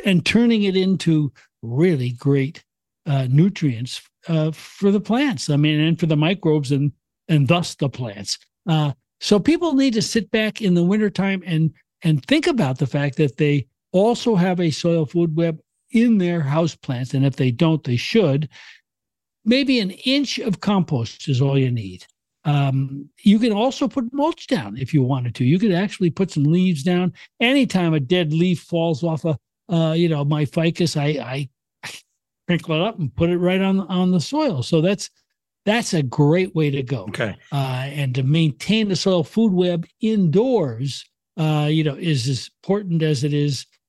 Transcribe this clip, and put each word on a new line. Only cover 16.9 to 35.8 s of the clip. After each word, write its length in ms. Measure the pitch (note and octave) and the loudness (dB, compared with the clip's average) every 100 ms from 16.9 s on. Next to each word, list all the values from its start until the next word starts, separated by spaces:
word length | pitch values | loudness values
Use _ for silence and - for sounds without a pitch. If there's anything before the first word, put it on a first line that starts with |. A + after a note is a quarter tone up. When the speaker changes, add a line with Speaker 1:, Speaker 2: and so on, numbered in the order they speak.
| B2 C3 | -6 -2
Speaker 1:
And 140 | C3+ C#3 | 0 0
if 80 | |
they 160 | - C3 | 2 0
don't, 320 | A#2 E3 D#3 | 2 2 2
they 140 | C3 A#2+ | 0 -4
should. 520 | - A#3 D#3+ C#3+ D3+ - - - _ _ _ _ _ _ | 0 2 2 0 -4 -10 -20 -20 _ _ _ _ _ _
Maybe 360 | G#3+ B3+ C#4 B3 | 0 2 2 2
an 100 | F#3 | 0
inch 480 | - B3+ C#4 C#4 - | -4 -2 0 0 -4
of 220 | B3+ F3 | -4 -2
compost 680 | G3 G3 D#3+ C3 A#2 - - | 0 0 0 -2 -4 -8 -4
is 120 | B2+ | 0
all 180 | C#3 C#3 | 2 2
you 140 | C3 | 0
need. 340 | A#2+ G2 F2+ - _ _ _ | -2 -6 -14 -20 _ _ _
Um, 640 | D3+ C#3+ C#3 C3+ C3+ C#3 C#3+ _ | -2 0 0 0 -2 -6 -14 _
you 160 | G3+ G#3 | 2 4
can 140 | A#3+ | 2
also 340 | G3+ B3+ - B3+ | 2 -2 -2 -4
put 260 | C4+ A#3 | -2 -4
mulch 360 | C#4 D#4 - - | -2 -2 -2 -4
down 280 | A3+ G#2 A2+ | -4 -4 -8
if 160 | C3 | -2
you 100 | D3+ | 0
wanted 340 | B2 C3+ B2 - | 0 -2 -4 -2
to. 80 | |
You 160 | B2+ F#3 | 2 2
could 100 | G#3+ | 2
actually 400 | E3+ G3+ - F3 | 0 -2 -2 -2
put 220 | - F#3+ | 0 -2
some 100 | D#3 | 0
leaves 400 | C#3+ F3 F#3 D3+ | 2 2 2 0
down. 300 | D#3+ F3+ F#3 - - - | 0 0 0 -4 -20 -2
Anytime 560 | A#3+ C#4 A#3+ F#3 E3+ | 2 2 2 0 0
a 60 | D#3 | 0
dead 320 | B2+ F3+ D#3 | 0 0 0
leaf 300 | D#3+ F#3 F3 | 0 0 0
falls 420 | - E3+ E3 C#3+ | -2 -2 -2 -2
off 200 | E3 D#3 | -2 -2
a, 140 | E3 C#3 _ _ - | -2 -4 _ _ -4
uh, 200 | E3 D#3+ | 0 2
you 160 | E3 E3+ | 2 0
know, 160 | D3+ | 0
my 200 | C#3+ D3+ | 0 0
ficus, 520 | D3 E3+ E3 E3 E3+ D3+ | 0 0 -2 0 -2 0
I, 100 | C#3+ | -2
I 420 | D3 A#2 C3+ C#3 _ _ _ - - _ _ _ _ | -4 -6 -8 -10 _ _ _ -16 -16 _ _ _ _
sprinkle 300 | - E3 - | -4 -4 -2
it 60 | D#3 | -2
up 160 | G#3 A3+ | -2 -4
and 160 | C#3 | -6
put 160 | - E3+ | 0 0
it 80 | F3 | 2
right 220 | F3 F#3 | 0 2
on, 200 | F#3+ F#3+ | 0 0
on 300 | F#3+ F#3 F#3 | -2 0 2
the 100 | F3+ | 0
soil. 440 | - D4 D4+ C#3+ | 0 -2 -2 -2
So 160 | - D#3+ | 0 0
that's, 280 | F3 G3+ - _ _ _ _ _ | 2 -2 -6 _ _ _ _ _
that's 300 | G3+ A3+ | -2 -2